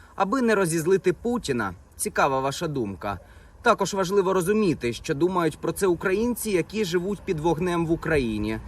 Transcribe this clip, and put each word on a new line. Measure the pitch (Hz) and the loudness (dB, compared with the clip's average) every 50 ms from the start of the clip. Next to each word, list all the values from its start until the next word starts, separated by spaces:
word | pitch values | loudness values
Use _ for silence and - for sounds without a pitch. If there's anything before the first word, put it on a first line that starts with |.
| - - - | -20 -8 -4
аби | - 196 190 226 269 | -2 -2 0 0 0
не | 240 226 214 | 2 4 4
розізлити | 196 196 165 160 170 147 170 190 190 - 180 | 4 2 2 0 0 2 2 2 2 2 2
Путіна? | 170 - - - 120 233 - - 131 120 107 95 90 - - - - | 0 0 -2 -4 -4 -2 -2 -2 -2 -2 -2 -4 -6 -10 -18 -16 -10
Цікава | - - 208 - - 185 - 135 131 | -6 -6 -4 0 2 2 2 2 0
ваша | 131 - - - 175 160 | 0 -2 -4 -4 -4 -4
думка. | 143 135 113 98 98 85 - 101 98 87 - - - - - - - - | -4 -4 -4 -4 -6 -6 -6 -8 -8 -8 -10 -18 -20 -20 -20 -20 -10 -2
Також | - 240 208 - 196 175 - | 2 2 2 2 2 -2 0
важливо | 190 190 170 202 202 185 190 | -2 -2 0 2 2 2 4
розуміти, | 190 185 170 180 214 220 214 180 135 - - 120 | 2 2 2 2 2 2 4 2 2 0 -2 -4
що | 117 - - - 156 | -4 -4 -4 -4 -2
думають | 139 165 180 190 180 170 156 - - | 0 0 0 2 2 0 0 0 -2
про | - - | -4 -4
це | - - 196 | -2 0 2
українці, | 190 175 - - 202 185 208 226 247 240 - - 214 | 2 2 2 0 0 0 0 0 0 -2 -2 -2 0
які | 196 170 156 - 196 214 214 | 0 0 0 0 -2 -2 -2
живуть | 165 170 185 175 196 208 - - | 0 0 -2 0 -2 -4 -4 -4
під | - 185 151 | -4 -2 0
вогнем | 147 175 160 151 185 185 175 170 170 | 0 0 0 0 0 0 0 0 0
в | 156 | 0
Україні. | 170 160 - 160 160 147 127 113 107 104 107 107 110 107 - | 0 -2 0 0 0 2 2 0 0 -2 -2 -2 -4 -4 -6